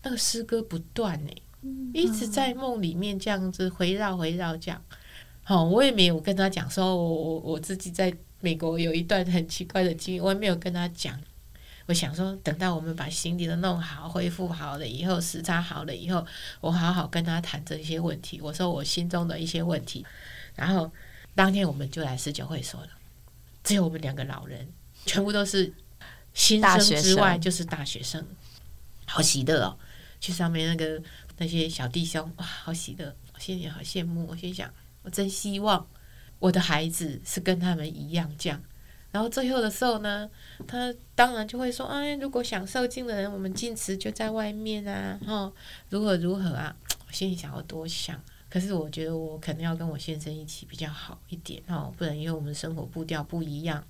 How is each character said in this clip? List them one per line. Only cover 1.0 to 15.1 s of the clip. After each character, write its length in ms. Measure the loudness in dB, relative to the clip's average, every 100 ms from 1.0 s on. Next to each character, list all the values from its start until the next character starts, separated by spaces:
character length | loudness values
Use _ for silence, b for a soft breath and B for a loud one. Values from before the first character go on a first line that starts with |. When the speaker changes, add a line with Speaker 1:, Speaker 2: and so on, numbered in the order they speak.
| 0 -2
Speaker 1:
欸， 260 | -6 -10 -18 -14
Speaker 2:
嗯。 300 | -10 -8 -4
Speaker 1:
一 160 | 2 2
直 160 | 2 0
在 260 | 2 2
梦 280 | 0 -2 0
里 100 | 0
面 240 | 0 -2 -2
这 140 | 0
样 220 | 0 0
子 160 | 0 -2
回 240 | 2 0
绕， 240 | 2 0 0
回 160 | 0
绕 240 | 0 -2 -4
这 120 | -6
样。” 140 | -10 -12 B B B B B
好， 180 | 4 6
我 200 | 8 8
也 100 | 8
没 140 | 8 8
有 140 | 6
跟 140 | 2
他 160 | 4 2
讲 180 | 2 -2
说 280 | 2 2 4
我， 180 | 2
我， 240 | 2 0 -2
我 200 | -2 -4
自 160 | -4 -6
己 140 | -4
在 220 | 0 0 0 -14 -2
美 160 | 0 2
国 220 | 0 2
有 140 | 2
一 80 | 2
段 240 | 2 2 4
很 220 | 2 2
奇 160 | -6
怪 200 | -2 2
的 100 | 2
经 220 | 2 -2 0
历， 40 |
我 120 | 2
也 60 | 2
没 80 | 2
有 100 | 2
跟 160 | 0
他 160 | 0 -2
讲。 300 | -4 -6 -6 -12 -18 -20 B B B 0
我 80 |
想 200 | 2 2
说， 200 | -2 -2 -2
等 120 | -2 0
到 160 | 0
我 60 | 0
们 140 | -2
把 140 | -4 -4
行 280 | -2 -2 0
李 100 | 0
都 100 | 2
弄 240 | 2 0
好， 280 | -2 -6 -4
恢 220 | 0 0
复 180 | 0 -4
好 300 | -4 -6 -6
了 80 | -6
以 180 | -2
后， 160 | 2